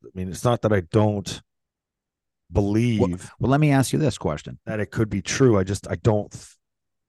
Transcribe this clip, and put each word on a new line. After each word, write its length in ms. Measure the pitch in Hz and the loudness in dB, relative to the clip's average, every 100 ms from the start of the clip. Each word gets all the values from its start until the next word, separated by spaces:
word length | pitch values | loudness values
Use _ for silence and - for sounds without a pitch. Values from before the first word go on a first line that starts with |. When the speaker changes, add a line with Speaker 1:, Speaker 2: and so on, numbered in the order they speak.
Speaker 1:
I 40 | 60 | -18
mean, 140 | 92 92 | -12 -10
it's 160 | 82 | -4
not 180 | 123 117 | -2 0
that 100 | 107 | 2
I 80 | 104 | 0
don't 600 | 87 110 107 104 - - _ _ _ _ _ _ _ _ _ _ _ | 0 2 2 0 -6 -12 _ _ _ _ _ _ _ _ _ _ _
believe 480 | 85 101 107 120 110 | -2 0 2 2 2
Speaker 2:
Well, 100 | 95 90 - - | 0 -2 -10 -4
well, 120 | 110 | 0
let 100 | 139 | 2
me 100 | 151 | 4
ask 220 | 135 127 | 4 2
you 60 | 139 | 0
this 200 | 151 - | 0 -2
question. 400 | 90 73 - 64 - | -4 -6 -10 -16 -8
Speaker 1:
that 140 | 107 | -6
it 100 | 101 | -4
could 200 | - 110 | -2 -2
be 100 | 104 | -2
true. 360 | - - 131 104 | -4 2 4 4
I 60 | |
just, 240 | 92 101 - | 2 -4 -6
I 80 | 92 | -2
don't 340 | 120 107 101 | 2 0 -2
th-, 240 | - - _ _ _ _ _ | -14 -20 _ _ _ _ _